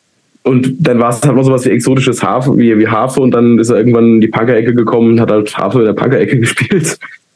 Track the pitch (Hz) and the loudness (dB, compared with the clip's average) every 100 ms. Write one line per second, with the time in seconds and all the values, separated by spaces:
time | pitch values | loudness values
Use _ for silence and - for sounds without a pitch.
0 | _ _ _ _ 131 127 131 - 131 120 | _ _ _ _ -2 0 -2 -2 0 0
1 | 120 120 143 123 135 127 123 117 131 135 | 0 0 0 2 2 0 0 0 0 0
2 | 131 - 95 120 135 - 117 107 110 110 | -2 -2 -2 -2 0 2 2 2 0 0
3 | 131 143 127 120 120 113 110 104 120 117 | -2 0 0 2 2 2 2 0 2 2
4 | 117 113 110 110 117 113 117 120 110 120 | 4 2 2 0 0 0 0 0 0 2
5 | 117 113 107 107 104 - 101 123 110 104 | 2 2 0 0 -2 -6 -2 0 0 0
6 | 117 - 202 123 117 - - 190 160 - | -2 0 0 0 -2 -4 -2 -2 -2 -8
7 | - - _ | -16 -20 _